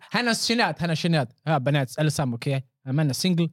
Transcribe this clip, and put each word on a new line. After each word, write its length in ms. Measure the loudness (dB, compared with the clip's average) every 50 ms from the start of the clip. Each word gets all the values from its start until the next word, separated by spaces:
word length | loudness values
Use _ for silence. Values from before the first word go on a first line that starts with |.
| -10 -6
han 180 | -4 -2 0 0
er 180 | 0 0 0 0
genert, 300 | 0 2 0 0 -2 -2
han 120 | -2 -2
er 40 | -2 0
genert. 300 | 0 2 2 2 0 -2 -6 _ -2
Hør, 120 | 0 0 0
banats, 380 | 2 2 2 2 0 -2 -2
alle 140 | 0 0 0
sammen, 240 | 0 0 -2 -2 -4
okay? 260 | -4 -2 -2 -2 -2 -4 _ _ _ -6
Han 80 | -2 0
mand 140 | 0 2 0
er 40 | 0
single, 340 | 0 0 0 2 2 0 -2